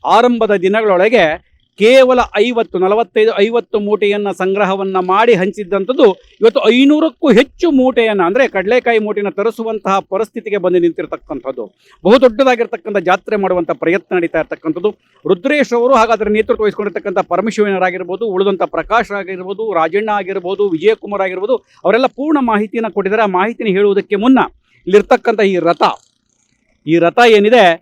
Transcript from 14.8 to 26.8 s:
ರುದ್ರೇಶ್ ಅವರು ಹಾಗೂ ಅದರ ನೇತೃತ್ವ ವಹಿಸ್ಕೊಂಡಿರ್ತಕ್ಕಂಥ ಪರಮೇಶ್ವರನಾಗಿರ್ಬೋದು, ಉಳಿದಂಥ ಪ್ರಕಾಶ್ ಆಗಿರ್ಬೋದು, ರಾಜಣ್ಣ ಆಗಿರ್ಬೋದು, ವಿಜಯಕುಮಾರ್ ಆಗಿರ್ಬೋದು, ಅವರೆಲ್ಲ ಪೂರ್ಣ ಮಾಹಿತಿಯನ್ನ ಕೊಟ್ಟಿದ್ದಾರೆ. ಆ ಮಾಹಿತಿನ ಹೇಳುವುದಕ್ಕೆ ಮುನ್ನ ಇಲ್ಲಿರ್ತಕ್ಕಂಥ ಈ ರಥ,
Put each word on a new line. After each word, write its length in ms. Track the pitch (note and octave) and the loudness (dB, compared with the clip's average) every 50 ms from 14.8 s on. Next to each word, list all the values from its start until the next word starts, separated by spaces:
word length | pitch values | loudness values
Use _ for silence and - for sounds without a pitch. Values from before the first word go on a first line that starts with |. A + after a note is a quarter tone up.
| F3 G#3 G#3 _ _ _ _ _ _ D3+ | -4 -6 -6 _ _ _ _ _ _ -2
ರುದ್ರೇಶ್ 420 | F#3+ F3+ F3 C#4 - D4 C4+ - A#3 A#3+ | -2 -2 0 -2 0 0 0 0 0 -2
ಅವರು 180 | A#3 B3 C4+ A#3+ | 2 2 4 4
ಹಾಗೂ 140 | A3 A3 A#3 | 4 2 0
ಅದರ 180 | G3+ G#3+ G#3 G#3+ | -2 -2 -2 0
ನೇತೃತ್ವ 300 | G#3+ A3 - A#3+ A3+ G#3+ | -2 0 -2 -2 -2 -2
ವಹಿಸ್ಕೊಂಡಿರ್ತಕ್ಕಂಥ 520 | G#3 F#3+ - G#3 G3+ - A3+ - G3+ F#3+ F#3+ F#3+ _ F3 | -4 -2 -4 -8 -6 -6 -8 -8 -6 -4 -4 -4 _ -2
ಪರಮೇಶ್ವರನಾಗಿರ್ಬೋದು, 960 | F3 F#3+ A3+ G#3 - G#3 G#3 G3 F#3 F#3 F#3 F3+ F#3 F#3 F3 F#3 F#3+ A3+ A3+ F#3+ | -2 -2 -4 -2 -2 -2 -2 0 -2 -2 -2 -2 -6 -8 -8 -8 -6 -6 -4 -2
ಉಳಿದಂಥ 280 | F#3 F#3+ G3 G3 F3 G#3+ G#3+ - | -2 0 -2 0 -2 -4 -4 -4
ಪ್ರಕಾಶ್ 380 | E3 D#3+ - G#3 A#3 A3+ - G3+ G3+ G3 | -6 -6 -2 -2 -2 -2 -2 -6 -10 -10
ಆಗಿರ್ಬೋದು, 420 | F3 F#3+ F3+ F#3 F#3 G3+ F#3+ A3 A3+ G3 E3+ | -10 -12 -12 -10 -12 -10 -8 -8 -4 -2 -2
ರಾಜಣ್ಣ 320 | D#3+ E3 D#3+ G3+ A3 A3 G#3 G#3 | -2 0 -2 -4 -2 -2 -4 -4
ಆಗಿರ್ಬೋದು, 460 | G3 F3 G3 G3 F3+ G3+ G3+ F#3+ G3+ G3+ E3+ | -4 -6 -8 -8 -6 -8 -4 -2 -2 -2 -2
ವಿಜಯಕುಮಾರ್ 500 | D#3+ D#3 G#3 A3+ G#3 - G#3 G3+ G3 F#3+ F#3+ | 0 0 0 0 0 -4 -10 -6 -4 -4 -4
ಆಗಿರ್ಬೋದು, 300 | F#3 F#3 F#3+ A3 C4 G#3+ _ _ _ _ _ | -4 -6 -4 -4 -4 -4 _ _ _ _ _
ಅವರೆಲ್ಲ 260 | E3 G3+ A#3 C4 A#3+ _ - | 0 0 2 0 -2 _ -4
ಪೂರ್ಣ 180 | C4+ D4+ D#4+ C#4+ C4 A#3 A3 | -4 -2 0 0 0 0 0
ಮಾಹಿತಿಯನ್ನ 400 | G3+ G#3 G#3 - A#3 A3 A3 E3+ G#3 | -2 -2 -4 -6 -6 -6 -6 -4 -4
ಕೊಟ್ಟಿದ್ದಾರೆ. 280 | F#3+ F#3+ G3 A3 A3+ G3+ | -4 -2 0 0 0 0
ಆ 20 | F#3 F3+ | 0 0
ಮಾಹಿತಿನ 340 | F#3 A3 A#3 _ - A3+ F3+ F#3 | -2 -2 -4 _ -4 -2 0 2
ಹೇಳುವುದಕ್ಕೆ 400 | G#3 G#3 G3+ G3+ F#3 _ G#3 G3 G#3 | 2 2 2 0 -2 _ -4 -2 2
ಮುನ್ನ 120 | B3 C4+ B3 F3 - _ _ _ _ _ _ _ | 2 4 4 2 -2 _ _ _ _ _ _ _
ಇಲ್ಲಿರ್ತಕ್ಕಂಥ 540 | - F3+ G#3 G#3+ - C4+ A#3+ _ - A3+ G3+ G#3+ G3 F#3+ | 2 2 2 4 4 0 0 _ -2 0 0 0 0 0
ಈ 40 | F3+ E3 E3 | 0 0 -2
ರಥ, 140 | E3+ - C4 F#3+ A#2+ - _ _ _ _ _ _ _ _ _ _ _ _ _ _ _ _ | 0 0 0 -2 -2 -4 _ _ _ _ _ _ _ _ _ _ _ _ _ _ _ _